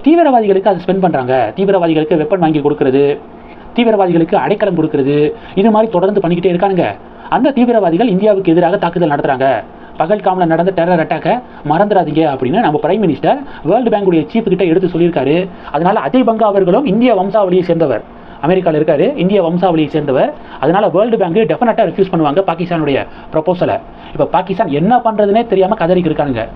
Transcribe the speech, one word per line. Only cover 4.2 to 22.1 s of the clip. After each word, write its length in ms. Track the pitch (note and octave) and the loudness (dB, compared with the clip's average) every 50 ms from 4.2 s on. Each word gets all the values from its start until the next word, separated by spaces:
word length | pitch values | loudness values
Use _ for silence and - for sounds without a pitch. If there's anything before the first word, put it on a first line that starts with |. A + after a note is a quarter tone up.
| E3 E3 G#3+ F3 B2+ | 0 2 0 -2 0
அடைக்கலம் 360 | D3 G#3 G#3 G#3+ G3 F3 E3 | 0 -2 0 0 -2 0 -2
கொடுக்கறது, 380 | D#3 D#3 - D3 C3 C3+ C#3+ D3 D3 D3+ - - - - - F#3 | -2 -2 -2 -2 0 0 0 0 0 0 -2 -6 -16 -6 -2 0
இது 100 | G3 A3+ G#3 | 2 2 4
மாதிரி 140 | G#3+ A3 A3 E3+ | 2 0 0 0
தொடர்ந்து 260 | F3 F3+ G3 G#3 G3+ F#3 | 0 0 0 0 0 0
பண்ணிக்கிட்டே 300 | E3 F3 F3 F3+ F#3+ F3 | 0 -2 0 0 0 0
இருக்கானுங்க. 340 | E3+ G3+ G3 F#3+ F3+ C#3+ G#2+ G2+ - - - - - - - D#3 | 0 0 0 0 0 -2 -2 -4 -8 -16 -20 -20 -20 -8 -4 -2
அந்த 160 | F3 B3 D4+ C#4 | 0 0 2 2
தீவிரவாதிகள் 540 | A#3 B3 A#3 A#3 A3 G3 E3+ D#3+ F3 A#3+ A#3+ F#3 | 2 2 2 2 2 2 2 2 2 0 0 0
இந்தியாவுக்கு 380 | F#3 G3+ G#3+ G3+ F#3+ F#3+ F3 D#3+ | 2 2 2 2 2 2 2 2
எதிராக 240 | F3 F3 E3 F#3 G3+ | 2 2 2 0 0
தாக்குதல் 300 | F3+ E3+ E3+ F#3+ F3 D#3 | -2 -2 -2 0 0 0
நடத்துறாங்க. 340 | D3 D3 D3+ E3 C3+ B2+ C3+ C#3 B2+ G#2+ G2 - - - - - - - | 0 0 0 -2 0 0 0 0 0 -2 -4 -10 -18 -20 -20 -20 -4 -2
பகல்காம்ல 460 | D#3 E3+ G#3+ G#3 F3 G3 F#3 F#3 F3+ E3 | 0 0 0 2 0 -2 0 2 2 2
நடந்த 220 | D#3+ D#3+ F3 F#3+ F#3 | 2 2 0 0 0
டெரர் 240 | - E3 F3+ F3+ E3 D#3+ | 0 0 2 2 0 0
அட்டாக்கை 300 | - E3+ D#3 - E3 G#3 B3 - - - - - C#3+ | -2 -4 -2 0 -2 -2 -2 -4 -12 -20 -12 -4 -2
மறந்துடாதீங்க 520 | D3+ F3 G#3 G#3 G3+ F#3+ E3 D3 D3+ D#3 E3 D3+ | 0 0 2 2 2 2 2 2 0 0 0 0
அப்படின்னு 280 | C3+ B2+ B2+ B2 D#3 G#3+ A3+ | 0 -2 -2 -2 0 0 0
நம்ம 140 | D#3+ D3 D3 D3+ | 0 0 0 2
பிரைம் 200 | D3+ F#3+ A3 G#3 | 2 2 2 0
மினிஸ்டர் 340 | E3+ C3+ - - F3 A#3 C#4+ C#4 - - - - D3 | 0 0 0 0 0 0 0 -4 -12 -14 -8 -2 0
வேர்ல்டு 220 | G3 A#3+ C4 G#3+ - | 0 0 2 0 0
பேங்குடைய 300 | G3+ G3 F#3 F3 D#3+ C#3+ - | 0 0 2 0 0 -2 0
சீஃப் 180 | - A3+ A3+ G3+ | -2 -2 0 0
கிட்ட 120 | F3+ F3+ G3 E3+ | 0 0 2 2
எடுத்து 160 | D#3+ F3 F#3 F3 | 2 0 0 0
சொல்லியிருக்காரு. 440 | F3 E3 E3+ E3+ D#3+ D3 C3 C3+ D#3 F3 F#3 F3+ - - - - - | 0 0 0 0 0 0 0 0 0 0 -2 -4 -10 -16 -14 -6 -4
அதனால 200 | D3 E3+ F3+ G#3 A3 - | -2 0 0 0 0 -2
அஜய் 180 | - - C4 B3+ | 0 0 2 2
பங்கா 180 | A#3 A3 A3 A3+ G#3 | 2 2 2 0 2
அவர்களும் 360 | G3 G3 F#3+ F3 F3+ A#3 D4 A#3 | 2 2 2 2 2 0 0 0
இந்திய 220 | F#3 A3+ B3 B3 A3+ F#3 | 0 2 2 2 2 0
வம்சாவளியை 440 | F#3 G3+ F#3+ G#3+ G3+ F3+ F3+ F#3 F3 - | -2 0 0 0 2 2 2 0 2 0
சேர்ந்தவர், 340 | E3+ E3 D#3+ C#3 A#2 A2 - - - - - - - - - | 0 0 0 0 -2 -4 -6 -12 -20 -20 -20 -20 -14 -6 -2
அமெரிக்கால 320 | D3+ F#3 F#3+ F3+ F3 D#3 D3+ | 0 0 2 2 0 0 2
இருக்காரு, 280 | D3+ D#3+ D#3 C#3 E3+ A#3+ D4 - E3+ | 2 2 2 2 2 0 0 0 0
இந்திய 160 | F#3 G#3 G3+ E3+ | 2 2 2 2
வம்சாவளியை 420 | D#3+ E3+ F3 F#3+ F#3 E3+ D#3+ D#3 C#3 - | 0 0 0 0 2 2 0 0 0 -2
சேர்ந்தவர். 340 | D#3 C#3 C#3 B2+ C#3 - C#4 - - - - - - - | -4 -2 0 0 0 0 0 -2 -10 -16 -18 -10 -2 -2
அதனால 280 | D3 E3+ G3+ G#3+ F#3+ D3 | 0 2 2 2 2 2
வேர்ல்டு 220 | F#3 G#3+ A#3+ A3 F#3+ F#3+ | 2 2 2 0 0 0
பேங்க் 180 | E3+ E3 - F3 E3 G#3 | 0 0 0 0 0 0
டெஃபினட்டா 320 | - B3 A3+ G#3 - G#3+ E3+ | 0 0 0 2 0 0 0
ரிஃப்யூஸ் 220 | - - F#3+ F#3 | 0 -2 -2 0